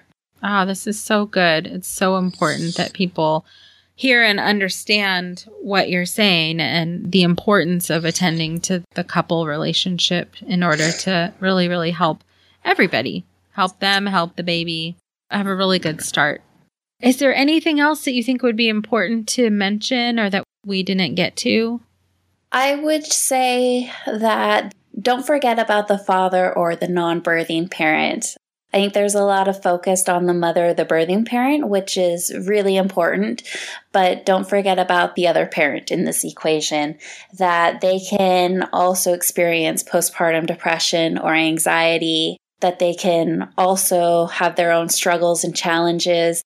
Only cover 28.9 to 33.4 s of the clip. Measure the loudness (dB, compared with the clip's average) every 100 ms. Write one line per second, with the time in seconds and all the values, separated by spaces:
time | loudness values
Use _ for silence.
28.9 | 0 0 2 2 2 0 0 0 0 0
29.9 | 0 0 0 0 0 0 2 2 0 0
30.9 | 0 2 0 0 0 0 0 0 -2 -2
31.9 | 0 0 0 -4 -6 -2 0 2 2 0
32.9 | 0 0 0 -2 -6